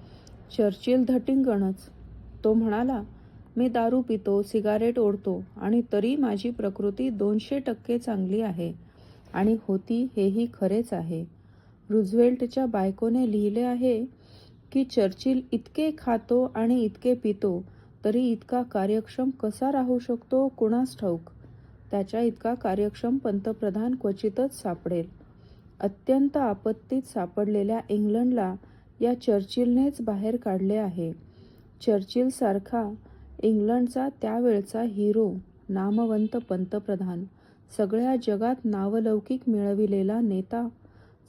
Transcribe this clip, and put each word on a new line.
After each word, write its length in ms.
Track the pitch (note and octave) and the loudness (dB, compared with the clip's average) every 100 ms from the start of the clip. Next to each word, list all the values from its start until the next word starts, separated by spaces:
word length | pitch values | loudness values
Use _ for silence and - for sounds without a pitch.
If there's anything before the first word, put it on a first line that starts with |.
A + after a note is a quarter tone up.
| - - - - - - | -20 -20 -20 -20 -6 0
चर्चिल 460 | G#3 G3 B3 C4 B3+ | 0 0 2 2 4
धटिंगणच. 680 | B3+ B3+ C4+ C4 G3+ F#3+ F#3+ - - - - - - | 2 2 2 4 2 0 -2 -10 -20 -20 -20 -20 -2
तो 100 | A3 | 2
म्हणाला, 480 | A3 A3+ G#3 B3+ A#3 G#3 - - - - A#3 | 4 2 2 0 -2 -6 -16 -20 -20 -8 -2
"मी 120 | B3 | 0
दारू 340 | A#3 A3+ B3+ | 2 2 2
पितो, 400 | A#3+ G#3+ G3+ G3+ | 0 -2 0 0
सिगारेट 560 | G3+ A3 G#3 G#3+ A#3 A#3+ | 0 0 0 2 0 2
ओढतो 440 | G#3 G3+ G3 F3+ F#3+ - | 2 0 -2 -4 -6 -6
आणि 260 | G3 A#3+ A#3+ | 0 0 2
तरी 240 | G#3 A3+ D4 | 0 0 2
माझी 340 | B3 G3+ A#3+ | 0 0 -4
प्रकृती 600 | A#3+ G3+ G3 G3+ G3 C4 | -4 -4 -2 -4 -2 -4
दोनशे 480 | G3+ G3+ G#3+ - C#4 | 0 0 0 -2 -4
टक्के 400 | B3+ A3 - A#3+ | -4 -4 -2 -4
चांगली 420 | A#3+ G3+ F#3 G#3 | -2 -2 0 0
आहे 320 | G#3+ E3+ E3+ E3 - - - - - | -2 -4 -6 -8 -18 -20 -20 -20 -8
आणि 220 | - G#3 A3 - | 0 2 2 0
होती 400 | F#3+ - A#3 B3+ G#3+ | -2 0 -2 0 0
हेही 300 | G3 G#3+ A#3+ - | 2 2 -2 0
खरेच 320 | F#3 G#3+ A#3 | 0 0 -2
आहे." 320 | F3 E3 E3 E3+ - - - - - - | -4 -4 -6 -8 -14 -20 -20 -20 -18 -2
रूझवेल्टच्या 760 | A3 F#3 A3+ A#3+ B3 A#3+ C4+ B3+ | 0 2 4 4 4 -2 -2 0
बायकोने 640 | G#3+ F#3+ G3 A#3 B3 A#3+ | 0 0 0 0 2 2
लिहिले 280 | G#3 G#3 A3 | 2 0 0
आहे 440 | B3 B3 B3+ A3+ B3+ - - - - - - | 0 0 2 0 -2 -10 -20 -20 -20 -20 -4
की, 120 | C4+ | -2
"चर्चिल 560 | C4 A#3+ G3 - C4 B3+ B3+ | 0 2 2 0 0 0 -2
इतके 380 | A#3 - - D#4 D#4 | -6 -4 -2 -2 -2
खातो 540 | B3+ A3+ - B3 B3+ | -2 -2 2 2 2
आणि 280 | A3 A#3 B3 | 0 2 2
इतके 320 | G#3+ - B3 | 0 0 0
पितो, 500 | B3 G#3+ G3+ G3+ F3 - - - - | 0 0 0 -2 -2 -6 -18 -20 -6
तरी 220 | G#3 A#3+ B3 | -2 2 0
इतका 360 | A3+ - B3 | -2 -2 -4
कार्यक्षम 680 | B3 G3+ G3 G#3+ G#3+ - C4 | -2 -2 0 0 -2 -4 -4
कसा 420 | - G#3+ - C4 | -2 -6 -2 -2
राहू 260 | C#4 B3+ B3 | 0 0 0
शकतो, 500 | B3 A#3 - C4 C4+ | -2 -6 0 0 0
कुणास 500 | - A3 A#3+ B3+ - | 0 0 2 0 -2
ठाऊक? 220 | F#3+ E3+ - - - - - - - | -4 -4 -6 -20 -20 -20 -20 -20 -6
त्याच्या 300 | G3+ F#3+ A3 | -4 -2 0
इतका 340 | A#3 A3+ A3+ | -2 -2 -4
कार्यक्षम 600 | A#3+ G3 G3 G#3 - A#3+ C4+ | -2 -2 0 -2 -2 -2 -2
पंतप्रधान 800 | A#3 G3+ A3 A3 G#3 G3+ A#3+ | -2 -2 -4 -4 -2 -2 -2
क्वचितच 680 | B3+ G3+ F#3+ G#3+ G3+ C4+ - | -2 -2 -2 -2 0 -2 -4
सापडेल." 440 | F#3+ E3+ E3+ F3 F3 - - - - - - - | -6 -6 -4 -4 -4 -12 -20 -20 -20 -20 -20 -6
अत्यंत 560 | G3+ - - C4+ C#4 D4 | -6 -2 2 4 4 2
आपत्तीत 640 | B3 G3+ A3 A3 - C4 | 0 0 -2 -4 -4 -6
सापडलेल्या 800 | - G#3 F3+ G#3 G#3 G#3 G3+ A3+ - | -4 -4 -4 -2 0 0 0 -2 -2
इंग्लंडला 680 | G#3 G#3 A3+ B3 A#3+ F#3 F#3+ - - - - | 0 2 2 2 2 0 -4 -12 -20 -18 -2
या 200 | A#3+ B3 | 0 0
चर्चिलनेच 800 | - G3+ F#3+ B3 B3 B3 C#4 C#4 | 2 2 2 0 2 4 2 0
बाहेर 360 | A3 G3+ G#3+ A#3+ | -4 -2 -2 -2
काढले 400 | A3+ F#3+ F#3+ G#3+ | -2 0 0 0
आहे. 360 | G3 F3 E3 D#3+ - - - - - - - | -2 -4 -6 -8 -16 -20 -20 -20 -20 -4 2
चर्चिलसारखा 1080 | G3+ F#3+ A#3+ C4 - A3 G3 G3 A#3 G#3 G#3+ - - - - | 2 2 0 0 0 0 0 -2 -4 -4 -8 -16 -20 -20 -2
इंग्लंडचा 720 | A3 G#3+ G#3 B3 B3 B3+ C4+ - | 2 2 2 2 0 -2 -4 -4
त्यावेळचा 600 | A3 A#3 B3 G3+ G3 A3+ | -4 0 2 2 0 -4
हिरो, 500 | A#3 G3+ G#3 A3 G#3 F#3 - - - | -4 0 2 2 2 -2 -10 -14 -6
नामवंत 680 | F#3+ G3 G#3+ A3+ G#3+ A3 A#3+ | -2 0 0 2 0 0 -2
पंतप्रधान, 880 | A#3+ F#3 F#3 G#3 G3+ F#3+ F#3 F3 F#3+ - _ _ - - | -4 -4 -2 -4 -4 -4 -4 -6 -10 -14 _ _ -8 -2
सगळ्या 380 | G3 A3 B3 B3+ A#3 | 0 0 0 0 0
जगात 280 | G3+ A#3 B3+ | 0 0 0
नावलौकिक 760 | A3+ G3+ G3 A3+ A3 G#3+ G#3 C4 B3 | -2 0 0 0 2 0 -2 -4 0
मिळविलेला 760 | G#3 G3+ G3+ G#3 G3 F#3+ A3+ | 0 0 2 2 2 0 0
नेता 480 | A3 F#3+ F#3+ A#3 A#3 - - - - _ | 0 0 -2 -4 -6 -8 -20 -20 -20 _